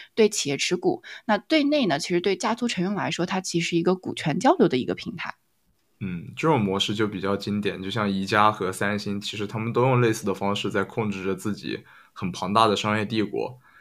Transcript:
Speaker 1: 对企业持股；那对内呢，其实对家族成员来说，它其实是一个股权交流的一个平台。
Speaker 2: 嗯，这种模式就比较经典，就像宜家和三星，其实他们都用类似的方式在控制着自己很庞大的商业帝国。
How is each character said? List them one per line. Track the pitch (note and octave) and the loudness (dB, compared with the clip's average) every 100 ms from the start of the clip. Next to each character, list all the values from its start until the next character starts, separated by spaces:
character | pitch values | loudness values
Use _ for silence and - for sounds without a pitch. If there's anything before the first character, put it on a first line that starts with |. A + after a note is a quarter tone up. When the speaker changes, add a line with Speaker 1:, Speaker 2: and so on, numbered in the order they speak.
| - - | -4 2
Speaker 1:
对 | G#3+ | 2
企 | - C#3 | 2 -4
业 | C#3 | -2
持 | - F3+ | -2 0
股； | F3+ - - - - | 0 -2 -6 -8 -2
那 | G#3 | -2
对 | - D#4 | 2 2
内 | C#4 D4 G#3 | 4 2 2
呢， | D3 | 0
其 | - | 0
实 | F3 | 0
对 | G3 F#3 | 0 0
家 | A3+ A#3 | 0 0
族 | A#3+ | -2
成 | - | 0
员 | F3+ F#3+ | -2 -2
来 | B2+ | -2
说， | - F3+ | -2 -2
它 | F#3+ | -2
其 | - E3+ | -2 -2
实 | - | 0
是 | E3 | 2
一 | |
个 | F3+ | 2
股 | F#3 - - | 0 -2 -4
权 | D#3 F3+ | -2 2
交 | C4 F#4 | 4 6
流 | G3 | 4
的 | C3 | 2
一 | F2 | -2
个 | - | -4
平 | - - | -6 -10
台。 | - - _ _ _ _ _ - | -10 -12 _ _ _ _ _ -10
Speaker 2:
嗯， | G2 F2 - | -8 -8 -10
这 | - D#3+ | -2 2
种 | C#3 | 2
模 | G2 G2 | 2 0
式 | - G#2 | 0 0
就 | G#2+ | -2
比 | G2 | -2
较 | G2 G2+ | -2 -2
经 | G#2 G#2 | -2 -2
典， | G2 F2 | -2 -4
就 | F#2+ | -4
像 | A2+ G2+ | -2 0
宜 | G2 F#2+ | 0 2
家 | G#2+ G#2+ | 4 4
和 | G#2+ F#2 | 4 -2
三 | F#2 G2+ G#2 | -2 -2 -2
星， | G#2 G2+ | -4 -6
其 | - G#2 | -6 -6
实 | G2+ | -6
他 | A2 | -4
们 | A2+ | -2
都 | A#2+ | 2
用 | C3 B2 | 4 6
类 | A#2 | 4
似 | A2 G2+ | 2 -2
的 | |
方 | F#2 G2 G2+ | -2 0 0
式 | G2+ | 0
在 | G#2 | 0
控 | G2 - G#2+ | -2 -2 -4
制 | F#2+ F#2+ | -2 -4
着 | F#2+ | -2
自 | A2 | -4
己 | G2 - - - - - | -4 -6 -8 -10 -20 -20
很 | - F#2 | -8 -6
庞 | F2+ F#2 | -4 0
大 | A2 A2 | 4 4
的 | G2+ | 4
商 | G#2+ G#2+ | 2 0
业 | G2+ | 0
帝 | A2 | -2
国。 | G2+ A1+ - - _ - | -2 -2 -6 -8 _ -20